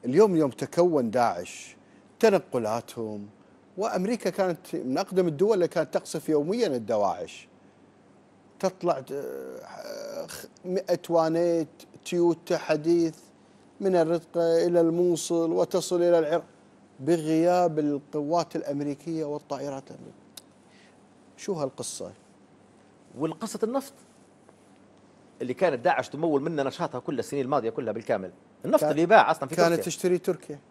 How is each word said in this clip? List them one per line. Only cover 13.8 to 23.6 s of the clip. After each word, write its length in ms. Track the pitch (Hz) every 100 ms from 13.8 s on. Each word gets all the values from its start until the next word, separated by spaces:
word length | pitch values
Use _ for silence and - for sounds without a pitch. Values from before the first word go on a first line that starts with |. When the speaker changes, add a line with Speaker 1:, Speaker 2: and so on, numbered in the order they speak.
Speaker 1:
من 140 | 196 180
الرقة 680 | 160 170 - 170 165 165 175
إلى 140 | 175
الموصل 680 | 165 170 180 165 - 170 165
وتصل 440 | 180 170 180 165 180
إلى 240 | 175 170
العراق 240 | 151 170 - - _ _ _ -
بغياب 800 | 135 170 156 160 170 180 175 156
القوات 760 | 147 143 - 151 147 170 156 165
الأمريكية 720 | - 143 147 139 170 160 147
والطائرات 580 | 147 - 139 143 135 135
الأمريكية. 260 | - - - - - _ _ _ - - - _ - - -
شو 160 | -
هالقصة؟ 580 | 170 135 - 120 - 90 - _ _ _ - - _ - _ _ 123
Speaker 2:
والقصة 420 | 160 160 214 208